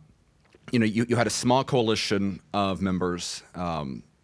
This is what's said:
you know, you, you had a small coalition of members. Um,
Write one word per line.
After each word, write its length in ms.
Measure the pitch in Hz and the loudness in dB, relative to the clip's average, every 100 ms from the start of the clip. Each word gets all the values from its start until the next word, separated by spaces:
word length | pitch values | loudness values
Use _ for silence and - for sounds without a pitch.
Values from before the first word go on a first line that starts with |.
| - _ _ _ _ - - | -14 _ _ _ _ -20 -2
you 80 | 123 | 2
know, 80 | 110 | 2
you, 180 | 107 120 | 2 2
you 80 | 117 | 2
had 100 | 107 | 2
a 40 | |
small 340 | - 123 127 | 0 2 2
coalition 760 | - 131 110 107 - 98 98 90 - | 2 2 2 0 0 0 0 -4 -6
of 260 | 101 98 87 | -2 0 0
members. 600 | 95 92 90 87 - - - - | 0 0 0 -2 -6 -10 -12 -8
Um, 480 | 87 80 69 - - _ | -4 -4 -6 -10 -14 _